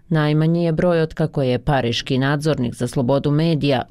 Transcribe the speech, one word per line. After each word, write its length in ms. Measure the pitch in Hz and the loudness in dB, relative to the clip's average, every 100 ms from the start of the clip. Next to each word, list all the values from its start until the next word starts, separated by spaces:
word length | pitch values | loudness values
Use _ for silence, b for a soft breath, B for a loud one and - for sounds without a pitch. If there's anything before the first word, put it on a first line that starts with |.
| - | -4
Najmanji 560 | 160 151 151 160 170 | 0 2 2 2 2
je 80 | 170 | 0
broj 300 | 160 175 170 | 2 2 2
otkako 400 | 160 - 156 151 | 0 -2 -4 0
je 160 | 131 123 | 0 0
pariški 600 | 135 139 120 113 - 131 | 0 0 0 -2 -2 0
nadzornik 560 | 135 147 151 135 120 | 0 0 0 -2 -4
za 120 | - 123 | -4 -4
slobodu 420 | 147 123 139 147 | -2 0 0 0
medija 520 | 147 165 151 143 127 - | 0 2 0 0 -2 -4